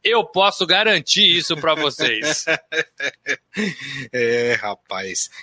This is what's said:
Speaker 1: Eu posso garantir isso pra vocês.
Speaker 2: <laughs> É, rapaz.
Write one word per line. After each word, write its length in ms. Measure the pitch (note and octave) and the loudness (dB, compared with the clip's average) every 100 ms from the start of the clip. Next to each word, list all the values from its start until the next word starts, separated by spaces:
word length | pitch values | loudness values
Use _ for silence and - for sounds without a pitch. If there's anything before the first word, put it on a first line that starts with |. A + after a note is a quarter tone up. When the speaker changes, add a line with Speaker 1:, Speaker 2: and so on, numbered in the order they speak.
Speaker 1:
Eu 200 | G3+ A#3 | 0 2
posso 420 | - F#3 G3 - F3 | 2 2 2 2 2
garantir 720 | F#3 A3 F#3 - G3 G3+ E3+ | 2 4 2 2 2 4 2
isso 180 | D3+ D#3 | 0 -2
pra 200 | D#3+ D#3 | 0 2
vocês. 720 | D3 - C3 A2+ D3 D#3 - | 0 0 -2 0 -2 -2 -2
Speaker 2:
<laughs> 60 | D#3 - D#3+ - _ C#3 - C#3+ C3+ _ - G#3 D3 C#3 C3+ A#2+ | -4 -2 -6 -6 _ -8 -8 -6 -6 _ -6 -6 -6 -10 -10 -8
É, 460 | B2+ A#2 A#2+ A#2+ A#2 | -2 0 2 0 0
rapaz. 720 | G#2+ G2+ _ F#2+ G2 F2+ - - | -2 -8 _ -8 -6 -4 -6 -8